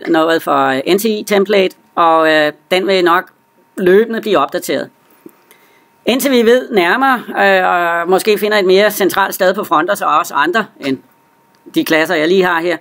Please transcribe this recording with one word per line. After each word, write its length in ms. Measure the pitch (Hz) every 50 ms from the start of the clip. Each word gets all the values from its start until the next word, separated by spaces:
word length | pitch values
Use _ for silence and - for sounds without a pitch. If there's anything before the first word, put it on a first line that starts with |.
| - -
noget 340 | 170 160 160 160 165 165 -
for, 240 | 175 151 139 139
øh, 280 | 135 131 131 - - 175
N 40 | 202
T 60 | 208
I 200 | 226 214 208 -
template, 500 | - 208 202 196 196 208 196 185 185 - _ _ _ _
og, 380 | - 170 165 160 160 160 156 156
øh, 200 | 156 151 151 151 - _ _
den 160 | 185 185 185
vil 180 | - 196 190 180
nok 260 | 170 170 180 180 - _ _ _ _ _ _ _ _ _
løbende 440 | - 196 180 185 202 233 233 226 220
blive 180 | 208 220 190 151
opdateret. 520 | 139 143 - 175 175 - 156 131 127 - _ _ _ _ _ _ _ - _ _ _ _ - _ _ _ _ _ _ _ _ _ _
Indtil 240 | - 226 269 - 294
vi 120 | 262 240 226
ved 280 | 220 240 254 254 -
nærmere, 520 | 262 202 175 170 196 240 269 269 262 247 - -
øh, 420 | - - 202 196 190 185 185 185
og 400 | 185 175 175 170 170 170 170 170
måske 280 | 190 180 - 220 208 190
finder 200 | 202 214 214 208
et 60 | 196
mere 260 | 185 185 190 208 214
centralt 440 | 202 - 202 175 - 190 190 202 202
sted 200 | - 190 180 196
på 100 | 202 202
Fronter, 300 | - 190 151 160 185 202
så 100 | 196 196
også 300 | 151 147 156 175 - -
andre 320 | 139 143 160 180 226 208 - _ _ -
end 120 | 139 135 127 - _ _ _ _ _ _ _ _ _ _ _ _ - -
de 100 | 160 151
klasser, 300 | - 160 156 160 160 185
jeg 140 | 160 151 165
lige 160 | 180 196 185
har 160 | 180 175 165
her, 160 | 165 175 165 160